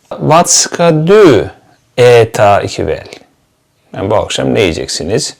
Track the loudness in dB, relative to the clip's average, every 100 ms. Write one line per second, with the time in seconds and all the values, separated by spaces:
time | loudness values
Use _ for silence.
0 | -18 -8 0 0 2 -2 -4 -2 0 0
1 | 2 4 6 4 -2 -10 _ _ _ 0
2 | 4 4 2 0 2 2 -2 -6 -6 -6
3 | -10 -20 _ _ _ _ _ _ _ -10
4 | -4 -2 -4 -4 -2 0 0 -2 -8 -10
5 | -6 -6 -6